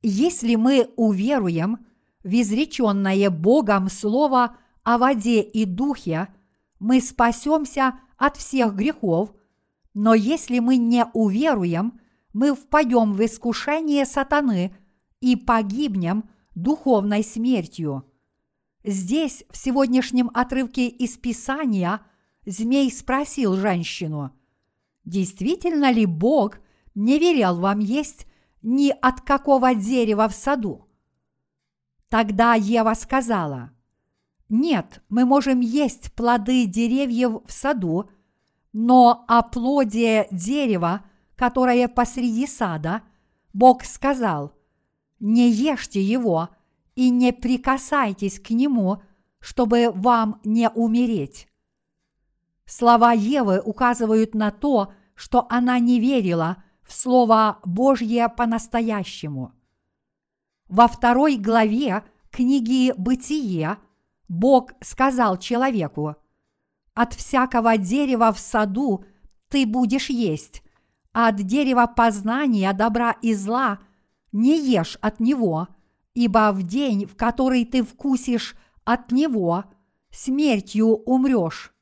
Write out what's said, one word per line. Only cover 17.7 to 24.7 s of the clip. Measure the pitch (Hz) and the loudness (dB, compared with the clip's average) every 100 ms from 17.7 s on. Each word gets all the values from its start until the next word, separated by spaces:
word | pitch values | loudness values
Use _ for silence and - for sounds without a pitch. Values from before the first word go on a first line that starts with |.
| - 156 135 - _ _ _ _ _ _ _ | -8 -6 -6 -10 _ _ _ _ _ _ _
Здесь, | 208 196 180 277 311 - - | -6 -6 -2 -2 -2 -8 -18
в | - | -10
сегодняшнем | - 262 277 254 254 247 247 | -2 0 2 2 0 0 0
отрывке | 247 247 262 254 262 247 | -2 -2 -2 -4 -2 -4
из | 240 247 - | -2 -6 -6
Писания, | 247 226 - 277 294 202 175 202 _ _ _ _ | -8 -6 -6 -4 -2 -2 -2 -4 _ _ _ _
змей | - 202 226 269 269 | -10 -6 0 2 0
спросил | - - 262 285 - 208 190 | -4 -4 -4 -4 -2 0 0
женщину: | 208 175 160 - 170 151 135 _ _ _ _ | 0 -2 -4 -8 -8 -8 -10 _ _ _ _